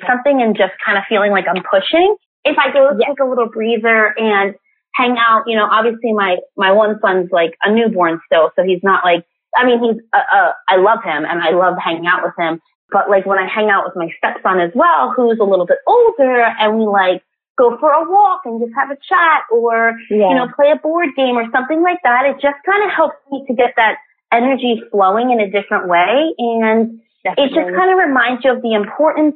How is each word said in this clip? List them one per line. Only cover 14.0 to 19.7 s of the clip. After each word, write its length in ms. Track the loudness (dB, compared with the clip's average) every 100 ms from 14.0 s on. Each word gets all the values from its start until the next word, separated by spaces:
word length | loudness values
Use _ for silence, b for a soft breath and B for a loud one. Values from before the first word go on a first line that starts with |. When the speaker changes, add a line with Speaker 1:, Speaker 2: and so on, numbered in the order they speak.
| -10 -6
Speaker 1:
stepson 420 | -6 -4 -2 0
as 100 | -2
well, 380 | 2 2 2 0 0
who's 220 | 0 2
a 40 |
little 220 | 0 0 0
bit 120 | -2 2
older, 540 | 4 4 2 2 2 0 0
and 200 | 0 0
we, 80 | 0
like, 360 | 2 0 -2 _ _ _ 0
go 180 | 0 2
for 120 | 2
a 180 | 2 2
walk 340 | 2 2 0
and 160 | -6 -6
just 120 | -6 -4
have 120 | -6
a 60 | -6
chat 460 | -2 0 2 0 0
or, 440 | 0 0